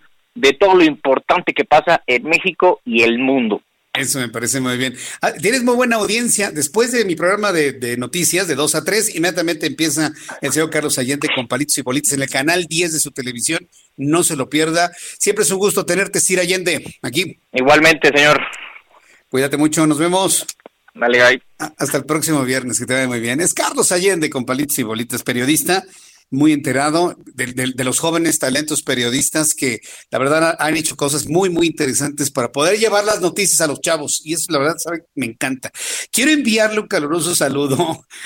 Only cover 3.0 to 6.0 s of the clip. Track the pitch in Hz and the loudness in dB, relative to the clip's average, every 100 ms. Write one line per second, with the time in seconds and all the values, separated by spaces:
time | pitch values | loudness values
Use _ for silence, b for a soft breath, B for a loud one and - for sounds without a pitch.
3 | 117 117 131 135 113 104 _ _ _ 139 | 4 2 2 2 0 -2 _ _ _ -6
4 | 131 139 120 113 117 135 127 123 127 123 | -4 -4 -4 -4 -4 -2 -2 -2 -2 -6
5 | B B 196 196 175 262 247 240 247 226 | B B -4 -2 0 2 2 2 2 2